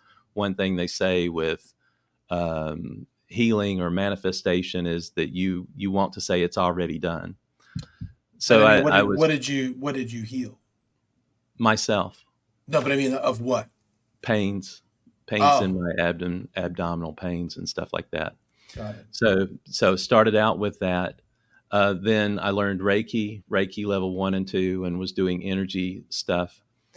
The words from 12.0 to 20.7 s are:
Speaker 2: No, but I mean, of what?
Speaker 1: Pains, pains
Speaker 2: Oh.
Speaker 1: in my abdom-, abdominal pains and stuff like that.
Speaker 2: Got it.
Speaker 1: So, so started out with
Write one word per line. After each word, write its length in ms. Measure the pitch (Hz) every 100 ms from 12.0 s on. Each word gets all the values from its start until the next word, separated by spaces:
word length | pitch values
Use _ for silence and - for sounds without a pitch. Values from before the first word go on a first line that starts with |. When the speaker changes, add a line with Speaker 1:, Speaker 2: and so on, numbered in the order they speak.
| 92 - _ _ _ _ -
Speaker 2:
No, 140 | 123
but 100 | 127
I 40 | 139
mean, 160 | 135
of 280 | 131 123 113
what? 280 | 120 120 110 _ _ _ _ _
Speaker 1:
Pains, 600 | - 107 98 101 87 - _ _ _ _ -
pains 160 | 104 101
Speaker 2:
Oh. 180 | 139
Speaker 1:
in 160 | 95 92
my 120 | 87 82
abdom-, 500 | 85 85 90 90 - -
abdominal 580 | 87 87 85 85 82
pains 440 | 76 90 87 85 -
and 100 | 90
stuff 240 | - 82
like 160 | 85 -
that. 240 | 80 80 - _ _ - -
Speaker 2:
Got 200 | 107 107
it. 100 | -
Speaker 1:
So, 360 | - 113 95 95 - -
so 300 | - 101 92
started 400 | - 117 110 107
out 220 | 107 85
with 200 | 104